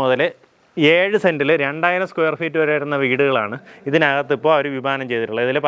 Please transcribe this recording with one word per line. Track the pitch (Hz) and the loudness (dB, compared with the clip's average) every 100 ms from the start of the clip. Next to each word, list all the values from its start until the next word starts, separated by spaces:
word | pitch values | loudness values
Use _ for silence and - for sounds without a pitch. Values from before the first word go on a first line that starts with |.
മുതൽ | 131 127 160 - _ _ _ - 151 | 0 2 0 -4 _ _ _ 2 4
ഏഴ് | 170 196 208 | 4 2 0
സെന്റിൽ | 185 156 143 160 | 0 0 0 0
രണ്ടായിരം | 139 151 175 180 190 | 0 -2 -2 0 -4
സ്ക്വയർ | - 156 156 | -2 -2 -2
ഫീറ്റ് | 165 160 | -4 -2
വരെ | 151 151 | 0 0
വരുന്ന | 143 143 | -2 -2
വീടുകളാണ് | 135 127 139 127 104 123 - - 143 | 0 2 2 0 -2 -8 -14 -14 -2
ഇതിനകത്ത് | 156 151 139 139 135 | 0 2 0 -2 -2
ഇപ്പോൾ | 151 | 2
അവർ | 151 143 135 | 2 0 -4
വിഭാവനം | 131 139 131 | -4 -4 -4
ചെയ്തിട്ടുള്ളത്. | 120 113 110 123 | -4 -4 -2 0
ഇതിൽ | 139 | 0